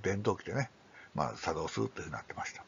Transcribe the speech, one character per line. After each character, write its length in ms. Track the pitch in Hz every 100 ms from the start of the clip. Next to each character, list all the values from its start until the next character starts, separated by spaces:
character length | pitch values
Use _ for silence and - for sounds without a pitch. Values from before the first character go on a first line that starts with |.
電 200 | 95 101
動 140 | 107 98
機 80 |
で 100 | -
ね、 160 | 135 135 - - - - -
ま 160 | 67
あ、 40 | -
作 220 | - 80
動 80 | 80
す 140 | -
る 80 | 113
と 100 | -
い 40 |
う 20 |
ふ 20 | 80
う 20 |
に 20 |
な 80 | 76
っ 40 |
て 100 | -
ま 120 | - -
し 80 |
た。 80 | -